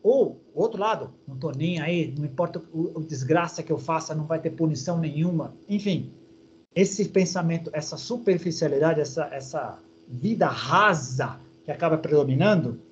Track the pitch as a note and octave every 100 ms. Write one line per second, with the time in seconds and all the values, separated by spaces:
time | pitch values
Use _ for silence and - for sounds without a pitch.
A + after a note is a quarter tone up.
0 | G3 C4+ F#3+ - _ D3 A3 G3 G#3+ G3
1 | B2+ - - C3 D3+ C3+ D#3+ F3 D3+ F3
2 | D3 C#3 D3 - E3+ F3 - D#3+ E3+ E3+
3 | D3+ C#3 B2+ E3 E3+ - D#3+ D3+ - D#3+
4 | D#3+ D3+ D3+ D#3+ D#3+ D#3+ D#3+ D3 - E3+
5 | D#3+ C#3+ E3+ E3 C3+ - - G3+ G3+ D#3
6 | - - - - - _ _ - G3 -
7 | F#3 G3 F3+ F#3 E3+ E3 - D3+ D3 D3
8 | - A#3+ - F3 F3 D#3 D#3 C#3 D#3 D#3
9 | C#3 - D3+ C#3 C3 D#3 A#2+ - - _
10 | - B2 E3 G#3+ E3 A#2+ B2 E3+ G#3+ E3+
11 | B2 B2+ A#2+ - - - - C#3+ E3+ D#3
12 | - D3 C3 C3 G3 G3 B2 A2+ -